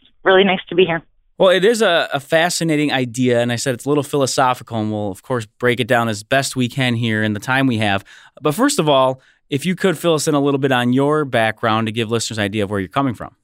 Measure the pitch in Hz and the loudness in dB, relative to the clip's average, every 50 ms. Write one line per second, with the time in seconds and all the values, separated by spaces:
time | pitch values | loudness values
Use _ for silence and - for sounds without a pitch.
0 | _ _ _ _ - 180 190 185 202 190 185 185 - - 175 170 185 165 165 160 | _ _ _ _ 2 4 4 6 4 4 0 -2 -6 -2 0 2 2 2 0 -4
1 | - _ _ _ _ _ _ - 185 185 180 185 180 226 247 214 226 185 170 156 | -6 _ _ _ _ _ _ 2 2 4 4 4 2 2 2 2 2 2 2 0
2 | 123 - - 139 - - 165 160 170 180 - - 170 165 151 147 151 139 120 135 | 0 -2 -4 -6 -2 0 2 2 2 0 0 -2 0 0 0 0 0 0 0 -2
3 | 127 120 110 131 127 123 120 117 120 123 120 113 - 139 120 113 - 135 151 147 | -2 -4 -2 -2 0 2 2 2 0 0 -2 -2 -4 -4 -6 -4 -4 -2 -2 -2
4 | 135 - 151 143 135 - - 147 135 127 127 - - - 113 113 107 107 107 104 | -2 -2 -2 -2 -2 0 0 0 0 0 0 -2 -6 -8 -6 -4 -4 -4 -4 -4
5 | 104 101 90 - - - 127 117 107 - _ - 123 123 120 117 120 107 127 117 | -6 -6 -8 -10 -8 -6 -6 -6 -6 -8 _ -2 0 0 0 0 0 0 0 0
6 | 117 113 104 101 107 - 131 135 135 - - 131 123 117 - 135 131 123 117 117 | 0 0 -4 -6 -4 -2 -2 -2 0 -2 -2 -2 -2 -2 -2 -2 -2 -2 -2 -2
7 | 120 113 110 107 107 107 104 101 - 135 127 135 135 131 117 110 110 101 98 98 | -2 -2 0 0 0 -2 -2 -4 -4 -2 0 0 0 0 0 0 0 0 0 -2
8 | - - - - - _ _ - - 151 147 202 262 285 - - 160 151 143 131 | -4 -8 -20 -20 -20 _ _ 0 0 0 2 2 0 2 2 2 2 4 4 4
9 | 131 131 131 - _ _ _ _ _ - 143 139 - 180 180 - - 190 160 - | 2 2 0 -4 _ _ _ _ _ -6 -6 -4 -2 -2 -2 0 0 -2 0 0
10 | - 170 160 143 - 160 147 143 139 143 143 135 143 135 131 123 120 123 123 135 | 0 0 0 0 0 0 0 0 0 0 0 0 0 0 0 0 2 2 2 2
11 | 139 147 151 156 151 135 123 117 110 110 107 - 123 113 110 110 113 107 107 117 | 2 2 0 0 -2 -2 0 0 0 0 -2 -2 -2 0 0 0 0 -2 -2 -4
12 | 113 104 117 113 - - 113 110 101 101 107 107 101 95 104 98 95 85 - 139 | -2 -2 -2 -2 -4 -4 -4 -4 -2 -2 -2 -2 -4 -2 -2 -4 -4 -4 -4 -2
13 | 139 127 101 - 82 - - _ | -2 -2 -4 -6 -10 -16 -16 _